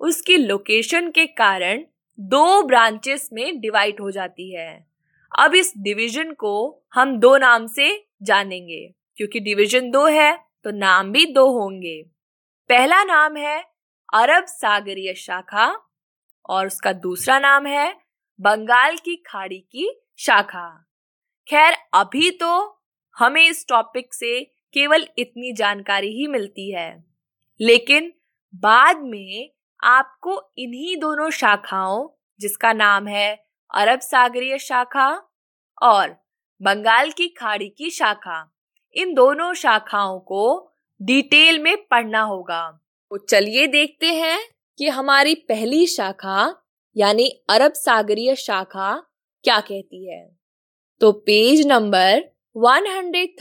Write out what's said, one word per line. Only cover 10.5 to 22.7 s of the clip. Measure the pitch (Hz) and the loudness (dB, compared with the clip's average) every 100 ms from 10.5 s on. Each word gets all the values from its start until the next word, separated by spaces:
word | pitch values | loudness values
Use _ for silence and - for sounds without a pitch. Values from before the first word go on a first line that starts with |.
| _ | _
तो | 208 | -12
नाम | 208 190 185 196 | -2 2 2 2
भी | 262 330 | 0 2
दो | 269 262 240 | 4 4 2
होंगे। | 196 190 175 156 165 _ _ _ _ _ - | -4 -8 -12 -14 -18 _ _ _ _ _ 0
पहला | 247 277 370 | 2 4 4
नाम | 392 311 311 302 | 4 2 2 -2
है | 294 311 349 _ _ _ - | -6 -6 -10 _ _ _ -2
अरब | 214 254 349 | 0 4 2
सागरीय | 370 - 220 208 202 190 190 | 0 -6 -4 -2 -4 -10 -10
शाखा | 185 - 185 185 208 247 427 _ _ _ _ _ _ - | -12 -10 -12 -8 -2 -2 -4 _ _ _ _ _ _ -6
और | 190 190 | -6 -4
उसका | - 196 | -6 -6
दूसरा | 185 180 180 - 269 | -4 -8 -6 0 2
नाम | 277 277 285 | 4 2 0
है | 285 302 381 _ _ _ - | -2 -4 -6 _ _ _ -4
बंगाल | 202 214 220 240 285 330 | 0 0 2 2 2 -2
की | 349 349 | -8 -12
खाड़ी | - 202 190 190 | -12 -14 -14 -16
की | _ 247 403 - _ - | _ -10 -10 -10 _ -6
शाखा। | - 208 202 180 170 160 _ _ _ _ _ _ - | 0 2 0 -8 -16 -20 _ _ _ _ _ _ -2
खैर, | 294 320 - _ | 2 4 2 _
अभी | 185 196 269 349 | 0 0 0 -2
तो | 359 339 349 415 | 0 -2 -2 -4